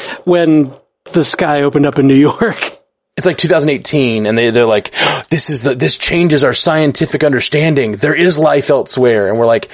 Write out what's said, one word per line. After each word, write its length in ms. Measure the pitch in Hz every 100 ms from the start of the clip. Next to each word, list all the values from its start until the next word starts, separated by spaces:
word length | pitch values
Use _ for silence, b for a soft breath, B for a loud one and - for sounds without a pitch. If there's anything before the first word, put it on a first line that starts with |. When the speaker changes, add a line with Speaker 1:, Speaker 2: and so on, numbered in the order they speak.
| B B
Speaker 1:
when 480 | 180 175 165 156 131 123 _ _ -
the 120 | 175
sky 380 | 147 - 165 147
opened 240 | 143 151 143
up 120 | 147
in 80 | 139
New 100 | 135
York. 600 | 147 - 226 - - - _ _ _ -
Speaker 2:
It's, 100 | 175
like, 120 | 160
two 80 | 156
thousand 220 | 165 147
eighteen, 560 | 139 - 151 123 110 107
and 100 | 113
they, 140 | 117
they're 140 | 117 113
like, 260 | 107 - - -
<gasps> 180 | - -
"This 200 | 160 160
is 120 | 139
the, 120 | 139 123
this 200 | 151 -
changes 440 | - 170 175 147
our 100 | 135
scientific 720 | 120 170 160 151 - 156 147
understanding. 680 | 151 127 - 151 160 139 113
There 220 | 104 147
is 240 | 147 180 151
life 300 | 156 147 139
elsewhere." 580 | 135 117 131 123 110 98
And 100 | 113
we're 80 | 117
like, 220 | 113 -